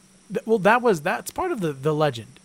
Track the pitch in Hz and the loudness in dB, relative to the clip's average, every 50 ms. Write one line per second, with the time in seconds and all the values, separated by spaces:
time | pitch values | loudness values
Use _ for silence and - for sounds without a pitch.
0 | _ _ _ _ _ - 202 214 - 220 226 226 170 202 226 247 233 247 196 156 | _ _ _ _ _ -8 -8 -6 -2 0 2 2 4 4 4 4 4 2 2 2
1 | 147 180 220 240 - - - - 349 359 349 233 175 156 143 131 131 156 151 151 | 0 -4 -4 -4 -6 -8 -6 -4 -4 -4 -2 -2 -4 -4 -4 -2 -2 -2 0 2
2 | 156 147 123 113 104 - - - _ | 2 0 0 -2 -10 -16 -20 -18 _